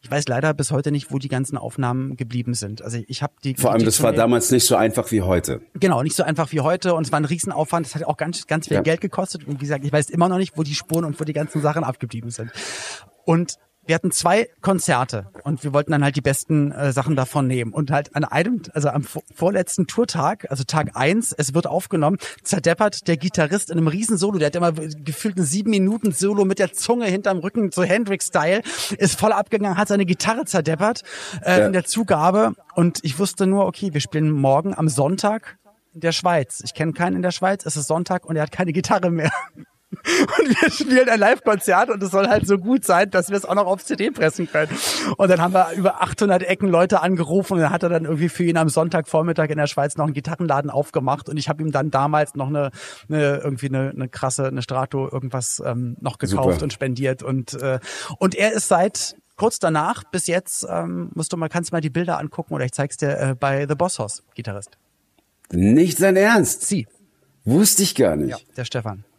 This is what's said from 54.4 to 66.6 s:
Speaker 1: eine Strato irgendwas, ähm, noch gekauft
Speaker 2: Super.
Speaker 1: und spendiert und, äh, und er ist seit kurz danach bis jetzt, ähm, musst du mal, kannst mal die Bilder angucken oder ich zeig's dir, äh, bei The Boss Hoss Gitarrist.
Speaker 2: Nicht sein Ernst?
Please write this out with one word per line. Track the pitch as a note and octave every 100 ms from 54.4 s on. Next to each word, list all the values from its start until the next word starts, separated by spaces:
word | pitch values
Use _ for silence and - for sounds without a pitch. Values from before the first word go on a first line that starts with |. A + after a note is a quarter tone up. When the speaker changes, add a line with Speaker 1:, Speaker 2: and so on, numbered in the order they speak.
| C3+
Speaker 1:
eine | C3
Strato | A#2+ C3 B2+ C#3 C3+
irgendwas, | C3+ B2+ B2+ A#2+ -
ähm, | - A#2+ B2 -
noch | - -
gekauft | F#2 G2 C3
Speaker 2:
Super. | E2+
Speaker 1:
und | -
spendiert | - C3+ B2 C3+ C3
und, | B2+ C3+ A#2+
äh, | C#3 C3+ C3 - - - D#3+
und | F#3+
er | - G#3
ist | A3 -
seit | F3+ F#3+ - - - _ -
kurz | A3 -
danach | E3+ D#3 E3 A#3 -
bis | F#3 -
jetzt, | F3 - - -
ähm, | E3+ E3+ F3 E3+
musst | - D#3+
du | E3+
mal, | D#3+
kannst | F3 E3+
mal | E3+
die | D3+
Bilder | C#3 F3 D#3
angucken | D3+ - E3 C#3
oder | B2+
ich |
zeig's | - C#3+ -
dir, | C#3+ C#3
äh, | C3+ B2+
bei | C#3 C#3 C#3+
The | D3
Boss | F3+ -
Hoss | G#2 - _
Gitarrist. | - A#2 G2+ - _ _ _ _ _ _ _ _
Speaker 2:
Nicht | F2 G2 C3 F3 D3
sein | F#3+ F#3+
Ernst? | G#3 A#3 E3 -